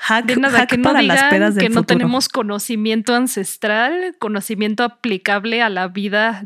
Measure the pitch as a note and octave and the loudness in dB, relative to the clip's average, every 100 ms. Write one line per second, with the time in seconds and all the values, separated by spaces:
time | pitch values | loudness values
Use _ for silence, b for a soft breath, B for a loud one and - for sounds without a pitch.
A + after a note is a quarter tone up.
0 | - A3+ A#3 B3+ C4+ A#3 A3 B3 B3+ C#4 | 0 0 2 0 2 2 2 2 2 2
1 | - - C#4 D4 G#3 D4+ A#3+ A#3 - B3 | 4 4 4 4 2 2 2 2 2 2
2 | B3 B3+ - C4+ G#3+ G3+ - A3 A3 A3 | 2 0 -2 -2 -4 -4 -4 -2 0 0
3 | A3 A#3+ B3+ G#3 F#3+ - G#3+ G#3+ B3 F4 | 0 0 0 -2 -6 -4 -2 0 0 -2
4 | F#4 F4 G#3+ G#3 F#3+ G#3 G#3+ G#3+ A#3+ A#3+ | -6 -6 -4 -4 -4 -4 -2 0 -2 -2
5 | A#3+ F#3+ - G3+ G#3+ A3+ A3+ F#3 F#3 F#3 | -4 -2 0 0 0 0 0 0 -4 -4
6 | G3+ G3+ A3 G3 | -2 0 0 -2